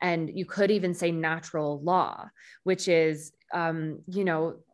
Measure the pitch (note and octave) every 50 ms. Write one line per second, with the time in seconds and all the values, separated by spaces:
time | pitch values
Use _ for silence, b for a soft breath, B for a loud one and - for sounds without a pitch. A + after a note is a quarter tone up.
0 | - F3+ E3+ E3 D#3+ D3 - F#3 F3+ - - G3+ G3+ G3 G#3+ G#3 F#3 F3+ F3 F3
1 | F3 E3+ E3+ D#3+ D#3+ D#3+ D#3+ E3 D#3+ - - D#3+ D3+ D3 D3 C#3+ C#3+ E3+ F3+ F3+
2 | D#3 - - - - G#3+ B B B B B B - F#3+ F#3 F3 - F#3+ F3 E3
3 | D#3+ D#3+ D#3 D3+ D#3 D#3 - _ _ - - F3 E3+ E3 E3 E3 D#3 D#3 D3+ -
4 | D#3 - F3+ G3 G3 F#3 E3 D#3+ D#3+ E3 - - - _